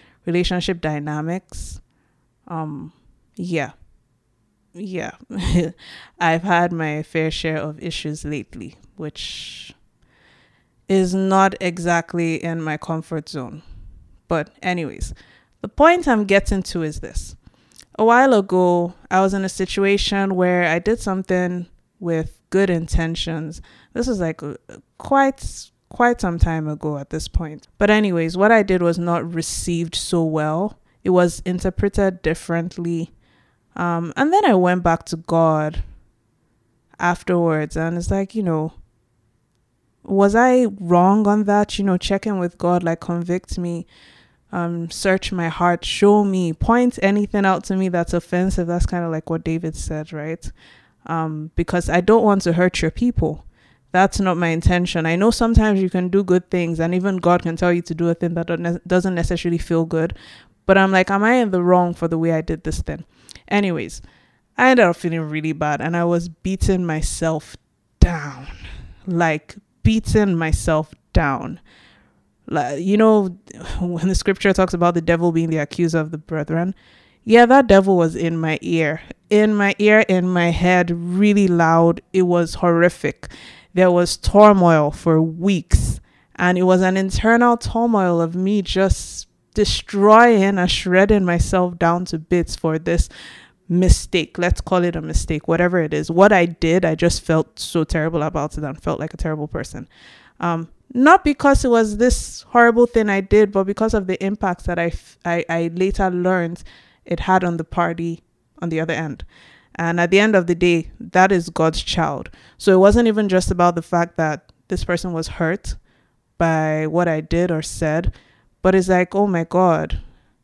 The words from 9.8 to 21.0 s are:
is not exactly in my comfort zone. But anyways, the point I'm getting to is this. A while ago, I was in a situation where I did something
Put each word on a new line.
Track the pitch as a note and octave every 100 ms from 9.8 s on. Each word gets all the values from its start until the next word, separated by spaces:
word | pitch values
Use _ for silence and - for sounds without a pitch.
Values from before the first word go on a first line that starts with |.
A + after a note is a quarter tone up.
| _ _ _ _ _ _ _ _ _ _ -
is | F#3+ F#3 F#3+
not | F#3+ F#3+ F#3+ -
exactly | F3+ E3+ E3+ E3+ E3 F3 E3 D#3+
in | E3 E3
my | D#3 D3+
comfort | - D#3+ - D#3+ D3+
zone. | D3+ B2 D#3 - - - - - _ -
But | E3 D3+ _
anyways, | F3+ F3 D3+ G#1+ - - _ _ _ _
the | G#3
point | - D#4 F4+ D#4+
I'm | A3 G3
getting | G3 G3 G3
to | F3+ F3
is | D#3 D#3
this. | - - - - _ _ _ _ _ -
A | A3
while | A#3+ C4+ A3
ago, | G3 F#3 F3+ F3 F3 - -
I | F#3+
was | G3
in | G3
a | F#3+
situation | - F#3+ - G3 G3+ - G3+ G3 F#3
where | F3+ F3+ F3
I | E3
did | F#3+
something | A#3